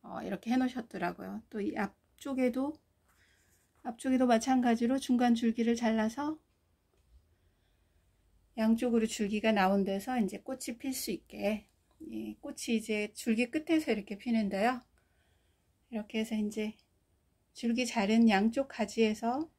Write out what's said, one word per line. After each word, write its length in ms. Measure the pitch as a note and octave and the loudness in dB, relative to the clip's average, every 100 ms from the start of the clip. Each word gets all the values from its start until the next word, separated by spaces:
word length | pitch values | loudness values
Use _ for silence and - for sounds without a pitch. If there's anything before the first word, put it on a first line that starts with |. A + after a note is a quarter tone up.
어, 200 | - F#3 | -10 -10
이렇게 280 | F#3+ G3 A3+ | -8 -8 -2
해놓으셨더라고요. 920 | B3+ B3+ B3+ A3+ F#3 F3 F3+ F#3+ G#3 - | 0 0 -4 -10 -6 -6 -6 -10 -12 -10
또 120 | A3 | -6
이 160 | G3+ G#3 | -4 -4
앞쪽에도, 960 | G3 _ _ _ - C4 B3+ B3 C#4 D4+ _ _ _ _ _ _ _ _ _ _ | -6 _ _ _ -6 0 0 0 -4 -6 _ _ _ _ _ _ _ _ _ _
앞쪽에도 420 | B3+ A#3 C4 B3+ B3+ | -12 -6 0 4 6
마찬가지로 720 | A3+ A#3 B3+ A#3+ A#3 A#3 C4+ | 4 4 2 4 2 2 0
중간 380 | - B3 B3 A#3 | 2 2 4 4
줄기를 400 | A#3 A3+ A3+ A#3 | 2 2 0 2
잘라서 640 | A3+ A3 A3 B3 D4 D#4 _ _ _ _ _ _ _ - _ _ _ _ _ _ _ _ _ _ _ _ _ - | 2 2 0 -2 -6 -6 _ _ _ _ _ _ _ -20 _ _ _ _ _ _ _ _ _ _ _ _ _ 0
양쪽으로 480 | A3 A3+ B3 A#3 A3 | 2 4 2 2 0
줄기가 440 | - G#3 G#3+ A3 | -2 -2 0 2
나온 320 | G#3 F#3+ G3+ | 4 4 4
데서 360 | G3 G3 A3+ B3+ | 2 -2 -4 -2
이제 200 | G3 G3 | -2 -4
꽃이 380 | - C4 - A#3 | -10 -10 -8 -8
필 140 | C4+ | -6
수 180 | B3+ - | -6 -6
있게, 560 | G3 _ G#3+ G3+ G#3+ - _ _ _ | -8 _ -6 -4 -4 -8 _ _ _
이 360 | - A3 G#3+ G#3+ | -12 -10 -10 -10
꽃이 380 | C#4 - - A3+ | -14 -12 -2 -2
이제 340 | A3+ G#3+ G#3 | -2 -4 -4
줄기 380 | - - A3 B3 | -6 -2 0 0
끝에서 400 | D#4 D#4 D#4+ D#4 | -2 0 0 2
이렇게 260 | A3 - G3+ | -4 -4 -10
피는데요. 640 | B3 A3+ G3+ F#3+ A3+ B3+ _ _ _ _ _ _ _ _ _ _ _ | -2 0 0 0 0 -2 _ _ _ _ _ _ _ _ _ _ _
이렇게 300 | A3+ G#3+ A3 | -10 -6 -6
해서 160 | A3 A3 | -4 -2
이제 420 | G#3 G#3+ G#3+ - _ _ _ _ _ _ _ | -4 -4 -6 -8 _ _ _ _ _ _ _
줄기 320 | - A#3 A#3 A#3+ | -6 -2 0 0
자른 440 | A#3 G3 A3 A3+ | 0 4 6 8
양쪽 380 | F#3+ A3 A3+ C4+ | 6 4 0 -4
가지에서 800 | - A3 - A3 G#3+ A#3 C4 D#4+ | -4 -4 2 2 2 -2 -2 -6